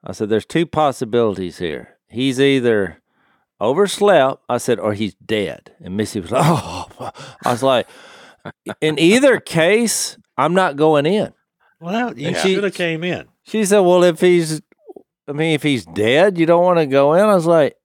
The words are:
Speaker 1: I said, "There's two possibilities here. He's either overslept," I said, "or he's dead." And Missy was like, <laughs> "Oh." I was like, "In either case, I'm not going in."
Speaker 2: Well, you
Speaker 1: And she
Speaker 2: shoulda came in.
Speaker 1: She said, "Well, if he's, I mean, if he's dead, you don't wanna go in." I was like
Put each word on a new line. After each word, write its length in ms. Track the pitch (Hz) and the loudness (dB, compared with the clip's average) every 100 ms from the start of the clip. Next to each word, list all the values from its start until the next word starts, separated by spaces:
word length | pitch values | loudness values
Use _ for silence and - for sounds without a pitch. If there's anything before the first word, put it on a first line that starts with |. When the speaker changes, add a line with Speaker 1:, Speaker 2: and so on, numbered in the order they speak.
Speaker 1:
I 100 | - | -14
said, 160 | 95 107 | -8 -2
"There's 160 | 107 - | -2 -2
two 200 | 156 170 | -4 -2
possibilities 920 | - 151 123 117 117 113 95 90 - | 0 -2 -2 -4 0 0 -2 -8 -8
here. 380 | 85 69 - _ _ | -8 -8 -14 _ _
He's 320 | 110 135 127 | -6 -4 0
either 600 | 139 135 120 107 92 80 _ _ _ _ _ _ | 2 2 2 0 -2 -8 _ _ _ _ _ _
overslept," 840 | 104 147 202 - 202 170 131 135 - | -2 0 -2 0 2 4 2 -2 -6
I 80 | 123 | -4
said, 220 | - 113 | -2 -2
"or 140 | 107 | -2
he's 200 | 104 107 - | -4 -6 -8
dead." 560 | - 110 90 - - _ | -6 -4 -4 -8 -20 _
And 160 | 90 95 | -10 -6
Missy 240 | 107 110 | -4 -6
was 100 | 85 | -6
like, 120 | 123 | -2
<laughs> 40 | 151 | 0
"Oh." 640 | 156 - - - - - - - - 123 | -2 -4 -14 -14 -16 -18 -16 -20 -8 -4
I 60 | |
was 100 | 120 | -2
like, 260 | 135 123 - - - - - _ - - - - | 0 0 -2 -16 -20 -20 -20 _ -20 -18 -16 -6
"In 160 | 156 151 | -4 2
either 420 | 165 233 277 208 | 4 4 4 2
case, 800 | - 165 165 214 233 - - - _ - | -2 0 2 2 0 -4 -8 -12 _ -4
I'm 180 | 147 180 | 0 2
not 200 | 185 143 | 0 0
going 300 | 156 151 147 | 2 2 2
in." 280 | 208 - _ _ _ _ _ | -2 -4 _ _ _ _ _
Speaker 2:
Well, 380 | 170 220 240 117 | -8 -6 -6 -6
you 120 | 147 | -6
Speaker 1:
And 80 | 175 | -2
she 160 | 185 190 | 0 0
Speaker 2:
shoulda 160 | 202 | -2
came 320 | 180 175 160 | -4 -6 -4
in. 220 | 180 156 - _ | -6 -8 -10 _
Speaker 1:
She 200 | - 220 196 | -8 -4 2
said, 160 | 208 | 4
"Well, 220 | 180 180 | 4 4
if 180 | 180 160 | 4 4
he's, 380 | 180 175 160 156 _ _ 494 - _ _ - | 2 2 0 -6 _ _ -20 -20 _ _ -12
I 60 | |
mean, 200 | 143 165 | -4 -2
if 80 | 151 | -2
he's 240 | 156 127 85 | 0 -2 -4
dead, 540 | 82 107 139 202 180 | -2 2 4 2 2
you 80 | 160 | 2
don't 160 | 170 | 2
wanna 240 | 180 170 151 | 2 0 2
go 260 | 135 143 | 2 2
in." 80 | 165 | 4
I 140 | 214 190 | 4 2
was 100 | 165 | 4
like 300 | 165 135 - | 2 2 -2